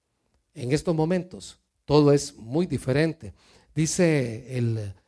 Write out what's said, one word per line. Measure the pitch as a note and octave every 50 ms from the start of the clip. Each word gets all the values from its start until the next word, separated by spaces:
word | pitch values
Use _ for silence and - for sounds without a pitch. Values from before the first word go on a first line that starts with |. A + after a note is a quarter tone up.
| _ _ _ _ _ _ _ _ _ _ _
En | D3+ A#2+ B2 C#3+
estos | D3 - F#3 D#3+
momentos | D#3 D#3 D#3+ F#3 F3+ F3 F3+ - - - - - _ _ _ _ _ _
todo | - C#3 D3+ D3 C#3+ C#3+
es | C#3+ - - -
muy | - G#2+ A2+ B2+ E3 F#3
diferente. | D#3+ C#3 A#2 - B2+ B2+ C#3+ D#3+ E3 D3+ - - G2 - _ _ _ _ _ _ _ _
Dice | D3+ D#3+ D#3 - - F3+ E3 D#3 C#3+ B2+ A#2 A2 A2+ A#2+ A#2 B2+
el, | B2 A#2+ A#2 A2+ A2 G#2 G2 F#2+ - _